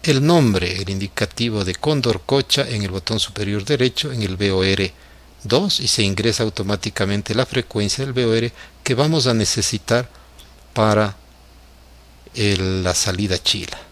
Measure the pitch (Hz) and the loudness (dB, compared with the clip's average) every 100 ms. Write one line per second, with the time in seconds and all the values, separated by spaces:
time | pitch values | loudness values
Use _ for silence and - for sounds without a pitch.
0 | - 139 147 170 131 95 110 95 98 98 | 2 2 4 6 6 2 0 -4 -4 -4
1 | 95 - 104 - 117 107 95 - 147 151 | -4 -4 -4 -2 -2 -2 -2 -2 0 0
2 | 120 104 - 139 131 - 139 113 101 92 | 2 0 2 0 2 0 0 -2 -4 -4
3 | - 135 - 101 101 104 98 143 127 - | -4 -4 -4 -4 -4 -4 -2 0 2 0
4 | 147 123 101 92 101 95 95 95 95 - | -6 -4 -4 0 0 2 2 2 0 -4
5 | - - - - - 120 196 - 127 - | -20 -20 -20 -16 0 2 2 -2 -2 0
6 | 101 98 110 107 110 - 98 101 - - | 0 2 0 0 -2 -2 -4 -4 -4 -2
7 | 98 101 98 113 131 131 117 - 101 - | -2 -2 -2 -2 0 -2 -4 -2 -2 -2
8 | 135 127 120 113 117 - - - - 123 | -4 0 2 2 0 -6 -20 -10 -2 2
9 | 147 160 127 113 101 - 101 113 - 117 | 2 2 2 2 2 0 -2 -4 0 0
10 | 123 - - - - - - - 110 104 | 0 -12 -20 -20 -20 -20 -10 0 4 4
11 | 104 101 - - - - - - - - | 2 -4 -20 -20 -20 -20 -20 -20 -20 -20
12 | - - - - 104 95 95 95 90 90 | -20 -20 -16 -2 2 2 0 0 0 0
13 | - 92 101 92 - 98 85 - - | -2 -2 -2 -2 -2 -2 -4 -12 -16